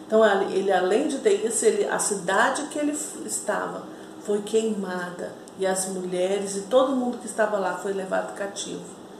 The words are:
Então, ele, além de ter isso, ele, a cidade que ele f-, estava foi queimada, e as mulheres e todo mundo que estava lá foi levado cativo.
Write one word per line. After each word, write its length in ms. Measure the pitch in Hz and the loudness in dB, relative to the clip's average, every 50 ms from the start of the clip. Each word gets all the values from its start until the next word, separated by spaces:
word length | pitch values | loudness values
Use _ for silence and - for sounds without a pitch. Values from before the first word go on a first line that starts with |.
| - | -4
Então, 180 | - 220 220 220 208 196 196 196 - | 2 6 8 8 8 6 4 2 2
ele, 220 | 185 190 196 196 | 0 2 2 4
além 360 | 190 180 185 185 202 247 311 | 4 4 4 4 4 4 2
de 120 | 277 277 254 | 0 -2 2
ter 260 | - 214 196 202 214 | 4 4 4 4 2
isso, 180 | 240 - - 247 | 0 0 4 4
ele, 200 | 214 208 202 - | 4 4 4 2
a 140 | - - - | 0 0 0
cidade 640 | - - 202 185 175 190 190 214 240 285 - 311 294 | 0 -2 -2 -2 -2 2 4 4 4 4 2 0 -4
que 160 | - - 294 | -4 -4 -2
ele 140 | 294 294 294 | -2 -2 -2
f-, 340 | - - - - - - | -4 -6 -10 -10 -10 -8
estava 560 | 214 - - - - - 180 185 180 185 185 - - - - - - - - - | -6 -6 -4 -2 -2 -2 -2 -2 -4 -6 -8 -10 -12 -14 -14 -14 -16 -16 -10 -2
foi 160 | 214 208 208 | -2 -2 -2
queimada, 920 | 208 - 220 220 220 220 208 196 190 185 180 180 175 175 175 175 180 - - - - - - - | 0 0 0 2 2 2 0 -2 -2 -4 -4 -4 -6 -6 -6 -8 -8 -10 -10 -12 -16 -16 -6 -2
e 80 | 190 | 0
as 200 | 190 190 185 - 196 | 0 2 0 -2 -4
mulheres 640 | 190 185 180 180 180 175 180 190 202 202 196 196 196 | -4 -6 -4 -4 0 0 2 2 0 -2 -2 -4 -6
e 60 | 196 | -6
todo 340 | 190 - 254 262 - 285 269 | -4 4 4 4 6 6 2
mundo 240 | 254 247 240 226 - | 0 0 -2 -4 -6
que 80 | - | -10
estava 320 | 208 - - 214 208 208 196 | -8 0 0 0 0 2 -2
lá 180 | 190 180 170 | -2 -2 -4
foi 160 | - - 202 196 | -4 -4 -4 -4
levado 420 | 190 190 185 185 185 180 - - | -4 -4 -2 -2 -2 -2 -4 -6
cativo. 680 | - 202 196 - - - - - - 87 - - - - - - - | -8 -8 -8 -8 -8 -8 -8 -10 -10 -10 -12 -16 -16 -18 -18 -18 -18